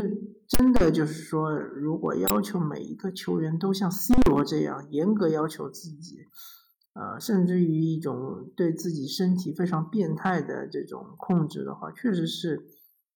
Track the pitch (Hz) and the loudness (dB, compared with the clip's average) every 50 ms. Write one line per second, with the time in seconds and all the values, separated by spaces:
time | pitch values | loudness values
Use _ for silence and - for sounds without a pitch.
0 | - - - - - - - - _ - - - 254 262 247 - 180 160 156 165 | 6 4 0 -4 -8 -12 -16 -18 _ 0 4 6 6 8 8 8 6 6 6 4
1 | 151 151 156 156 - - 160 156 156 156 151 143 143 - - 135 143 151 160 - | 2 0 -2 -6 -8 -4 -4 -2 -2 -2 -2 -4 -6 -6 -8 -6 -4 -4 -2 -2
2 | - 156 139 - 185 190 202 208 196 - - 180 160 151 147 147 - - 156 - | -2 -2 -2 0 0 0 0 0 -2 -2 -2 -2 -2 -2 -4 -6 -8 -10 -12 -8
3 | - 190 180 185 - 180 180 170 160 156 165 165 - 190 190 190 202 175 190 - | -8 -8 -8 -6 -4 -4 -2 -2 -2 -2 -2 -2 0 0 0 0 0 -2 -2 -2
4 | - - 247 254 226 175 139 143 143 - - 151 151 143 139 135 143 151 147 143 | 2 4 6 8 8 8 6 4 2 2 0 -2 -2 -2 -4 -8 -10 -6 -2 0
5 | 160 202 220 202 190 160 156 151 156 160 156 - 147 135 - - - 165 151 143 | 2 2 2 2 2 2 2 0 0 -2 -4 -6 -10 -12 -12 -14 -16 -16 -16 -16
6 | 160 175 - - - _ _ - - - - - _ _ _ _ _ _ - - | -18 -18 -20 -20 -20 _ _ -20 -20 -20 -20 -20 _ _ _ _ _ _ -16 -12
7 | 104 98 101 113 - - 214 185 180 175 180 180 175 160 156 160 160 160 160 160 | -10 -10 -10 -8 -4 0 2 4 4 4 4 4 4 4 2 2 2 0 0 -2
8 | 160 143 127 123 131 135 - - 131 127 - - 180 165 165 - - 175 160 147 | -2 -4 -4 -4 -6 -8 -8 -10 -12 -10 -4 -2 0 0 0 -2 -4 -6 -4 -4
9 | 135 139 - - 185 180 180 180 - 143 151 - 180 175 175 156 160 - - 214 | -6 -6 -4 0 2 2 2 0 0 -4 -4 -2 -2 0 0 -2 -2 -2 -2 -2
10 | 185 160 156 156 - 190 180 165 139 135 131 131 135 139 147 143 143 - 135 127 | 0 0 -2 -2 0 0 0 0 -2 -2 -6 -6 -8 -6 -6 -8 -8 -8 -10 -14
11 | 131 131 143 - - - 185 170 156 151 - 147 - - - - - 156 165 - | -14 -16 -18 -8 -2 2 2 2 2 0 -2 -6 -8 -8 -8 -10 -10 -12 -10 -4
12 | - 240 196 175 160 165 - - - - 220 - - - - _ _ _ _ _ | -2 0 0 0 0 -2 -4 -4 -4 -4 -4 -4 -6 -10 -20 _ _ _ _ _
13 | _ _ _ | _ _ _